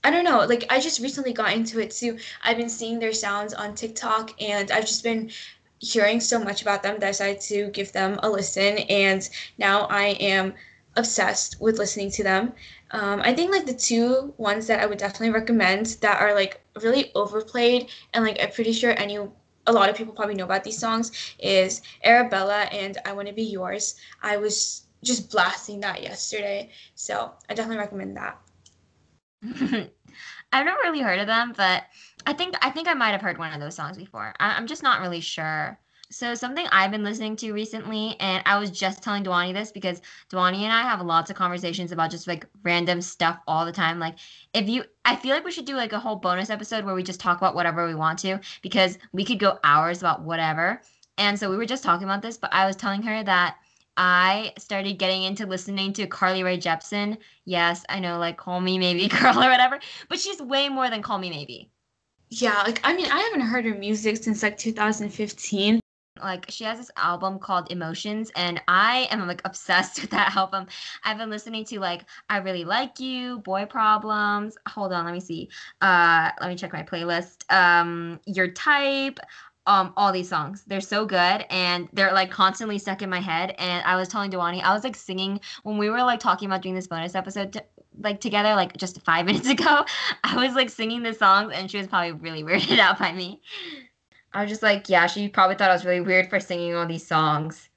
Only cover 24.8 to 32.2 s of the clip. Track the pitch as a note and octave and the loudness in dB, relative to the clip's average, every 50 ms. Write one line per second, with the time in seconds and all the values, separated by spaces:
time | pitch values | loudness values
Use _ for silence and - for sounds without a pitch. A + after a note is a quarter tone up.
24.8 | - _ _ _ - B3 B3+ - G3 - - G#3 F3+ F3+ - - - - G#3 G3+ | -14 _ _ _ -2 -2 -2 -2 -4 -4 2 2 2 2 2 -4 -10 -12 -12 -8
25.8 | G3+ G3+ F3+ - - - - - - - - G#3+ G3+ G3+ G3+ G3+ G#3 - - - | -6 -6 -6 -8 -10 -12 -10 -10 -10 -8 -6 -6 -6 -4 -6 -6 -8 -12 -18 -20
26.8 | - - _ - - - G#3 G#3 A3+ - - _ _ - G#3 A3 A3 A3+ A3+ G#3+ | -20 -20 _ -14 -8 -6 -4 -4 -6 -6 -10 _ _ -10 -6 -6 -4 -4 -4 -6
27.8 | G#3 G#3 G#3 G3 F#3+ G3 G3 - - - - - _ _ _ _ _ - _ _ | -6 -6 -8 -8 -10 -8 -10 -8 -10 -10 -10 -12 _ _ _ _ _ -20 _ _
28.8 | _ _ _ _ _ _ _ _ _ _ _ _ - A3 B3+ - C4+ G#3 B3 A3 | _ _ _ _ _ _ _ _ _ _ _ _ -14 -12 -8 -6 -4 -2 -2 -4
29.8 | - - _ _ _ - - - - - - - - _ - C4 C#4+ D#4+ F#4 D5 | -4 -6 _ _ _ -20 -20 -20 -20 -18 -18 -20 -8 _ 0 0 2 0 0 0
30.8 | C5 F4 D#4+ D4 C4 A3 F3+ F#3 G3+ G3+ A3+ A3+ A#3 A#3+ A3+ - G3 F#3 F#3 - | 0 0 0 0 0 0 0 0 0 0 0 0 0 -2 -2 0 2 2 2 2
31.8 | - - _ - - - _ _ | -2 -8 _ -20 -20 -20 _ _